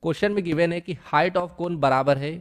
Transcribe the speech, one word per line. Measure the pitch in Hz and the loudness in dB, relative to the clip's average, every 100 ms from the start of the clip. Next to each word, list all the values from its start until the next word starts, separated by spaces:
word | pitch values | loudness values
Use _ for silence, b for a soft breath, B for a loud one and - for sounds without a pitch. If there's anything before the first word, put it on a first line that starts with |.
क्वेश्चन | 165 156 208 | -4 -2 0
में | 208 | 0
गिवन | 175 156 170 | -2 0 2
है | 170 | 0
कि | 170 165 - | -6 -10 -2
height | 147 175 185 | 2 2 0
of | 175 - | -4 -6
cone | 175 170 | -6 0
बराबर | 139 131 135 139 | 2 2 2 0
है | 143 165 | 0 -10